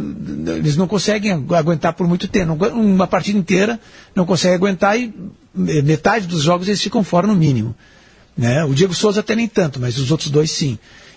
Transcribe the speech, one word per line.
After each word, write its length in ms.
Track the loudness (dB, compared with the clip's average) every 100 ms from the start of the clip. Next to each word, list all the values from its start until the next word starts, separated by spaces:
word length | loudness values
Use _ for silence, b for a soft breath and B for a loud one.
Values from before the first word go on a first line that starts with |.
| -6 -8 -10 -8 -6 -2
eles 180 | 0 0
não 100 | 0
conseguem 460 | 0 0 -2 0
agu-, 220 | -2 0
aguentar 400 | 0 2 0 -2
por 120 | 0 0
muito 220 | 0 0
tempo. 180 | -2 0
Não 80 |
agu-, 240 | 0 -2 2
uma 280 | 2 4 2
partida 320 | 0 0 -2
inteira 420 | 0 2 0 -2 B B B
não 120 | -2 0
consegue 280 | 2 2
aguentar 460 | 2 0 0 0 0
e 140 | -2 -10 -16 -18 _
me-, 260 | -4 -2 2
metade 460 | 2 2 2 0 -2
dos 160 | -2
jogos 260 | 0 0 0
eles 140 | -2
ficam 200 | -2 -2
fora 240 | 0 2 2
no 80 |
mínimo, 400 | 4 4 2 -2 -6 b b b b b -2
né? 260 | 0 2 0
O 80 |
Diego 180 | 2 2
Souza 280 | 2 0 0
até 140 | 0
nem 140 | -2 0
tanto, 320 | 0 -2 -2
mas 160 | -4 -2
os 140 | 0
outros 200 | -2 0
dois 200 | 0 0
sim. 280 | 0 -4 -4 B B B